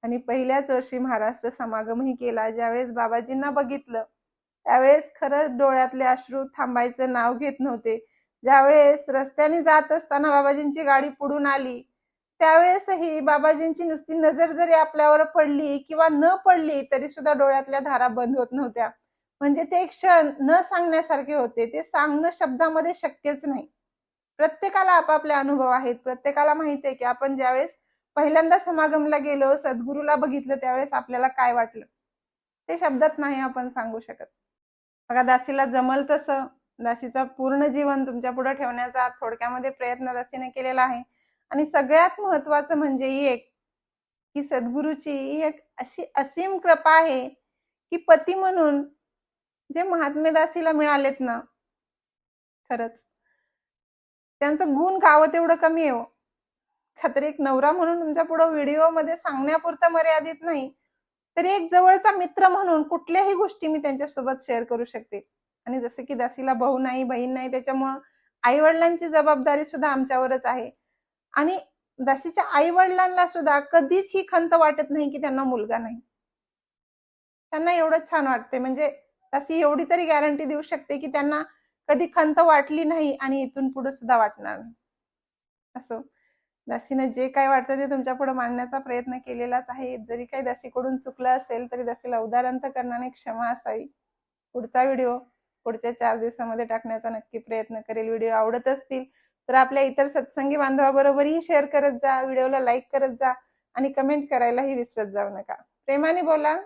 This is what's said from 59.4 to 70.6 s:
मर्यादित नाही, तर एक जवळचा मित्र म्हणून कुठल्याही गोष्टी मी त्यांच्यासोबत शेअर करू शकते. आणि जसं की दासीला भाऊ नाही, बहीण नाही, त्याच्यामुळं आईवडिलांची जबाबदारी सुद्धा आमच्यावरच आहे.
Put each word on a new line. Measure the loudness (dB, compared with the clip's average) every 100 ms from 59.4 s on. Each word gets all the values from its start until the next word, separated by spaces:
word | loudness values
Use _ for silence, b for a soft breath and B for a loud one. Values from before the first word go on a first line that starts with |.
| 0 0 -2 0 2
मर्यादित | 2 2 2 0 -8
नाही, | -6 -4 -6 _ _ _ _ _ _ -2
तर | 0
एक | 0 2
जवळचा | 6 6 6 4
मित्र | 0 -4 2 4
म्हणून | 4 2 0
कुठल्याही | 0 -4 -2 0 2
गोष्टी | 2 -2 -2 -4
मी | -2
त्यांच्यासोबत | -2 -4 -6 -6 -6 -6
शेअर | -4 -4
करू | -2 -6 -6
शकते. | -10 -12 -14 -14 _ _ _ -8
आणि | -6
जसं | -6 -10
की | -10
दासीला | -4 -4 -4 -4
भाऊ | 0 0 0
नाही, | -2 -4
बहीण | -4 -4 -4
नाही, | -6 -6
त्याच्यामुळं | -6 -4 -2 -2 -6 b b b _
आईवडिलांची | 0 4 4 4 2 0 0
जबाबदारी | 2 4 2 2 0 -2
सुद्धा | -4 -2
आमच्यावरच | 0 0 0 0 -2 -2
आहे. | -4